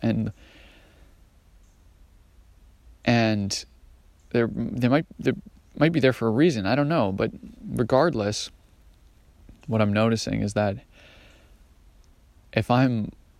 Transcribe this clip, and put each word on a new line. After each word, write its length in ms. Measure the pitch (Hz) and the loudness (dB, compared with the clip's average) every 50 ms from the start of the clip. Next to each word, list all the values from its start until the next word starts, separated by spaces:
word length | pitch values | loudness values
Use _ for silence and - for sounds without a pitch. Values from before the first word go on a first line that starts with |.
and, 320 | - 113 110 110 110 110 - - - - - - - - - - - _ _ - - - - _ - _ _ _ _ _ _ - - _ _ _ _ - _ _ - _ _ _ _ _ _ - _ - - - - - - _ _ - - _ - | -2 -2 -2 -2 -4 -6 -8 -12 -20 -20 -20 -20 -20 -20 -20 -20 -20 _ _ -20 -20 -20 -20 _ -20 _ _ _ _ _ _ -20 -20 _ _ _ _ -20 _ _ -20 _ _ _ _ _ _ -20 _ -20 -20 -20 -20 -20 -20 _ _ -20 -20 _ 0
and 600 | 120 120 117 113 110 107 104 98 95 - - - - _ - - - - _ _ - _ _ _ - | 2 2 2 2 2 0 -2 -2 -4 -6 -8 -10 -14 _ -20 -20 -20 -20 _ _ -20 _ _ _ -2
they're, 180 | - 120 117 - | 0 0 0 0
they 380 | - - 117 - - 120 123 120 | -2 -6 -6 -6 -4 -2 0 2
might, 180 | 135 160 - _ - - | 2 0 0 _ -12 -4
they 140 | 127 135 - - - - - - _ _ - | -2 -2 -2 -4 -8 -20 -20 -20 _ _ -2
might 160 | - 143 160 | 0 0 2
be 80 | 165 147 | 2 4
there 120 | 131 131 | 2 2
for 140 | 117 - 117 | 2 2 0
a 40 | 113 | 0
reason. 360 | 107 131 160 180 135 107 92 | 2 4 4 2 2 0 0
I 80 | 95 127 | 0 0
don't 140 | 143 143 143 | 0 0 0
know. 240 | 170 151 107 95 | 0 0 0 0
But 180 | 95 101 110 - - - - - - - - 202 | 0 -2 -4 -4 -4 -10 -18 -20 -20 -16 -12 -8
regardless, 800 | - 120 117 - 135 131 160 175 131 110 101 104 110 - - - - _ _ _ _ _ _ - - _ _ - _ _ _ - _ - - - - - - | -2 -2 0 2 4 4 4 2 0 -2 -4 -4 -4 -6 -8 -12 -16 _ _ _ _ _ _ -20 -20 _ _ -20 _ _ _ -20 _ -20 -20 -20 -20 -18 -8
what 140 | - 113 107 | -4 0 0
I'm 100 | 107 101 | 2 2
noticing 500 | 101 107 113 113 113 110 - - 107 107 | 2 2 2 2 0 -2 -2 -4 -4 -4
is 120 | 107 104 - | -4 -2 -2
that 240 | 107 104 101 101 120 - _ - - - - - - - - - - - - - _ - _ _ _ - - _ - - - - _ _ _ _ - _ - - | 0 -2 -2 -2 -6 -12 _ -20 -20 -20 -20 -20 -20 -20 -20 -20 -20 -20 -20 -20 _ -20 _ _ _ -20 -20 _ -20 -20 -20 -20 _ _ _ _ -20 _ -4 -2
if 160 | 110 104 - | -2 0 2
I'm 420 | 120 123 135 127 120 110 101 - - - - _ _ | 2 4 4 2 2 -2 -4 -6 -10 -16 -20 _ _